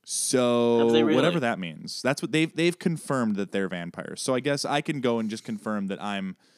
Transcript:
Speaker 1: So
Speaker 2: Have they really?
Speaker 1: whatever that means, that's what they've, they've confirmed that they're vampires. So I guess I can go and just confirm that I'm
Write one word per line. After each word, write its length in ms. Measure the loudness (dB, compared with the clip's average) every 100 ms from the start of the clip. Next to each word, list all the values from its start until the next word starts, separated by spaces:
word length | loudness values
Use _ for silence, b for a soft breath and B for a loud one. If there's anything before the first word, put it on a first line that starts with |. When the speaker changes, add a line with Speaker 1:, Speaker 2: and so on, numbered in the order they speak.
Speaker 1:
So 760 | -8 -4 0 2 4 4 4 4
Speaker 2:
Have 120 | 6
they 100 | 6
really? 140 | 4 4
Speaker 1:
whatever 240 | 2 2
that 180 | 0 -2
means, 440 | -6 -10 -12 -4
that's 180 | -2 -2
what 100 | 0
they've, 240 | 0 0
they've 240 | 0 0 0
confirmed 580 | -2 -2 -2 0 2 0
that 160 | -2
they're 160 | -2 -2
vampires. 520 | -4 -8 -10 -10 -6
So 140 | -2
I 60 | 0
guess 260 | 0 -2 0
I 160 | -2
can 180 | -2 -2
go 180 | 0 0
and 120 | -2
just 140 | -6
confirm 420 | -8 -8 -4 -4 -4
that 140 | -4
I'm 360 | -6 -4 -6 -10 b